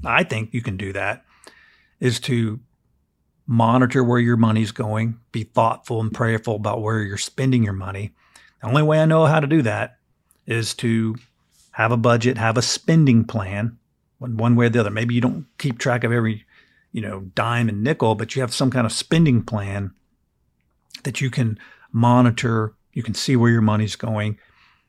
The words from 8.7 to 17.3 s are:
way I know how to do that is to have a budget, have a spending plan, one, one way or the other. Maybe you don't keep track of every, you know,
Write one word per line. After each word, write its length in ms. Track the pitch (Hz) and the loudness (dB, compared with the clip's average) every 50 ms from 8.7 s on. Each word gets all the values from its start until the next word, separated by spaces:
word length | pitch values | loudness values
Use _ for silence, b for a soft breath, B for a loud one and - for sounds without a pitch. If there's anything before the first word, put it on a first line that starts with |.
| 127 151 | 0 2
way 180 | 151 151 156 156 | 2 2 2 2
I 60 | 156 | 2
know 180 | 160 160 160 160 | 4 4 4 4
how 160 | 143 156 160 | 4 2 2
to 60 | 143 | 2
do 160 | 139 160 160 | 2 2 2
that 340 | 127 110 104 104 117 - - _ _ _ _ _ _ _ _ _ _ | 2 2 -2 -4 -6 -8 -10 _ _ _ _ _ _ _ _ _ _
is 280 | - 113 117 110 - - | -4 -4 -4 -4 -4 -6
to 420 | - - 117 113 113 113 110 110 - - _ _ _ _ _ _ _ _ _ | -4 -2 0 0 0 0 -2 -4 -6 -12 _ _ _ _ _ _ _ _ _
have 180 | - - 110 113 | -4 0 0 2
a 60 | 120 | 2
budget, 400 | 117 110 123 117 113 110 123 139 | 2 4 4 4 4 2 0 0
have 220 | 107 113 113 110 123 | 0 0 0 0 0
a 40 | |
spending 600 | 117 - - - - - 165 165 151 135 117 113 110 | -2 -2 -4 -4 0 2 4 6 6 6 6 4 4
plan, 540 | 113 - 107 95 95 101 101 110 120 - _ _ _ _ _ _ _ _ - | 2 -2 -6 -6 -6 -6 -6 -6 -6 -8 _ _ _ _ _ _ _ _ -14
one, 180 | 127 123 113 | -10 -8 -4
one 180 | 110 113 120 120 | -2 2 2 4
way 120 | 120 120 | 4 4
or 20 | 117 | 4
the 120 | 110 120 | 2 2
other. 100 | 107 101 | 0 0
Maybe 240 | 101 110 113 120 120 | -2 -4 -2 -2 0
you 80 | 120 | 0
don't 240 | 117 123 - - - - _ | 0 -2 -2 -6 -10 -16 _
keep 220 | - - 139 117 - | -8 -6 -6 -6 -4
track 260 | - 135 120 120 123 | -2 -2 -2 0 0
of 80 | 113 | 0
every, 320 | 120 120 113 110 107 107 - b b b b b b b b b | 0 0 0 -2 -4 -6 -10 b b b b b b b b b
you 80 | - 117 | -10 -8
know, 200 | 104 101 101 95 98 92 | -8 -8 -8 -10 -12 -8